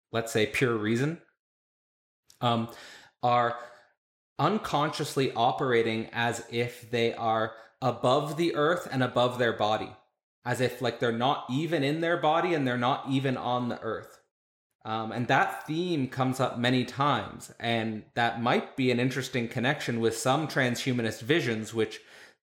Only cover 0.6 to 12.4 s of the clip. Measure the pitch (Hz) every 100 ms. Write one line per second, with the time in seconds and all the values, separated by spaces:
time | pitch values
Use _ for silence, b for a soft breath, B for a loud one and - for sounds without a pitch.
0.6 | 127 113 107 117 143 170 - _ _ _
1.6 | _ _ _ _ _ _ _ - 123 117
2.6 | 113 B B B B _ 123 120 117 B
3.6 | B B B _ _ _ _ - 147 214
4.6 | - 151 151 - 147 - 131 110 117 127
5.6 | 139 117 113 110 110 117 120 117 - 117
6.6 | 120 - 110 120 117 - 113 110 110 B
7.6 | B _ 135 113 123 139 147 151 170 143
8.6 | 151 175 - 135 123 123 123 120 120 101
9.6 | 107 107 95 - _ _ _ _ 120 123
10.6 | 123 - 123 120 120 113 127 147 - 131
11.6 | 160 160 139 160 165 175 151 160